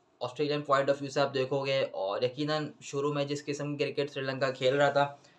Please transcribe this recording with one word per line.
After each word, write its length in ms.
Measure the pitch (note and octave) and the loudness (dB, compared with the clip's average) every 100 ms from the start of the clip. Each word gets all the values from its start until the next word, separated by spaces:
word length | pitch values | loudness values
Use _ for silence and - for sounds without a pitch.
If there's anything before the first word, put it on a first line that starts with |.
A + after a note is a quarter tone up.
| _ - | _ -10
ऑस्ट्रेलियन 420 | B2 - D3 D3 | -10 -2 -2 0
point 260 | D3 C#3 C#3 | 2 2 4
of 60 | C3+ | 0
view 140 | C#3 | 0
से 120 | C#3+ | 0
आप 80 | C#3 | 2
देखोगे। 540 | C3 C3 C#3+ C3+ C3+ | 2 0 0 2 0
और 400 | - - F#2+ G2+ | 0 -2 -2 0
यकीनन 500 | B2 B2+ D3+ D#3 D3 - | -2 -2 -2 -2 -2 -10
शुरू 300 | - C#3 D3 | -8 -2 -2
में 140 | C#3+ C#3+ | 0 -2
जिस 140 | C#3+ | -4
किस्म 300 | - D3 D3 | -4 -6 -4
की 120 | D3 | -2
cricket 280 | - - C#3+ | -2 -2 -4
श्रीलंका 400 | C#3 C3+ C3 C3+ | -4 -4 -2 -2
खेल 240 | B2 B2+ C#3+ | 2 2 4
रहा 160 | C#3+ | 4
था, 280 | C#3 C#3+ - - | 4 0 -2 -20